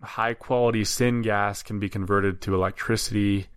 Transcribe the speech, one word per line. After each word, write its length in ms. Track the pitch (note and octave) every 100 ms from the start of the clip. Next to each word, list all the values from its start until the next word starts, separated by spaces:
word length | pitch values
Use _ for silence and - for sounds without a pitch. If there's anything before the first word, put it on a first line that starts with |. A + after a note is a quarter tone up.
high 340 | A#2 - A2+ A#2
quality 480 | - B2 A#2+ A2+
syngas 800 | G#2 - B2 A#2+ A2 G#2 G2+ G2+
can 160 | - G#2+
be 120 | G2
converted 500 | G#2 F#2+ G2+ G2 F2+
to 120 | - F#2+
electricity, 920 | F#2 G2 - A2 - G#2 G2+ G2+ F#2+